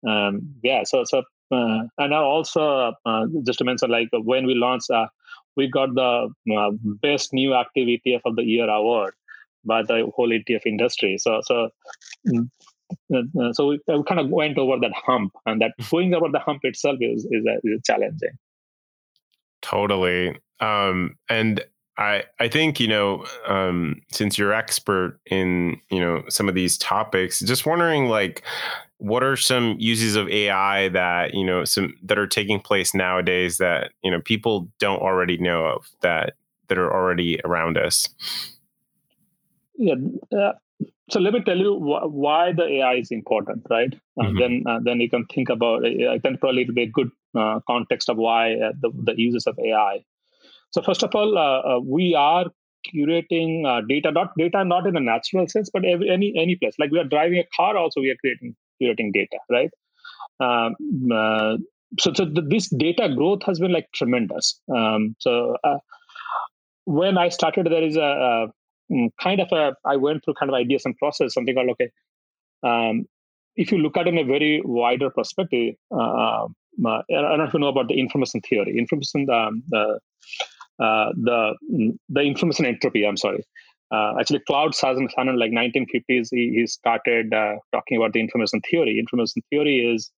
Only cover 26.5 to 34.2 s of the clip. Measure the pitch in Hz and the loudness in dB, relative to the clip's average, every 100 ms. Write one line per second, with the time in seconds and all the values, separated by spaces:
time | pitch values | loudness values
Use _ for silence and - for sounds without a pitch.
26.5 | 92 90 - - 98 110 92 92 - 98 | 0 -2 -2 -2 -2 0 0 0 -2 -2
27.5 | 123 - 170 170 151 131 110 95 - - | -2 0 0 2 2 2 0 -2 -6 -12
28.5 | - - - - _ 101 113 131 131 - | -8 -8 -10 -14 _ -4 0 0 0 2
29.5 | 127 117 104 110 113 113 107 98 104 101 | 2 2 0 0 0 2 0 0 0 0
30.5 | 98 98 98 95 92 90 87 87 98 92 | 2 2 2 2 2 0 0 -2 -2 0
31.5 | 90 73 - 98 - 95 104 101 - 101 | 0 0 -2 -2 -6 -2 0 0 -2 -2
32.5 | 104 - 98 87 98 92 92 90 90 90 | -4 0 -2 0 0 0 0 0 0 0
33.5 | 85 90 82 - _ 95 90 | 0 0 0 -4 _ -4 -4